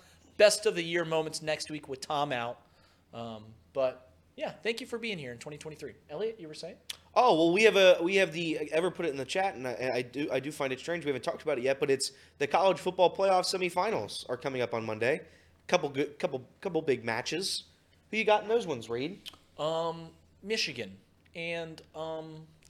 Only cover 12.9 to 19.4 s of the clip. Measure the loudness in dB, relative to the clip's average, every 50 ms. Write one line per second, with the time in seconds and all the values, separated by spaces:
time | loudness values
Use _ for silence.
12.9 | 4 4 4 4 4 4 2 4 4 4 2 0 -2 -2 -2 -2 -2 -2 -2 0
13.9 | -2 -2 -4 -6 -10 -10 -8 -8 -6 -6 -4 -4 -2 -2 -2 0 -2 -2 -2 -2
14.9 | -2 2 2 2 2 0 -2 -10 -20 -20 _ _ _ _ _ 2 2 2 2 0
15.9 | -2 -2 -2 -2 -2 -4 -4 -2 -4 -6 -8 -12 _ _ -6 -4 -2 0 0 0
16.9 | 0 0 0 -2 -4 -2 -4 -4 -4 -4 -4 -4 -6 -6 -8 -12 _ _ _ _
17.9 | _ _ _ _ -4 0 2 4 4 4 4 2 0 2 2 -2 -4 -6 -4 -4
18.9 | -4 -4 -4 -6 -8 -12 -16 -18 -20 -20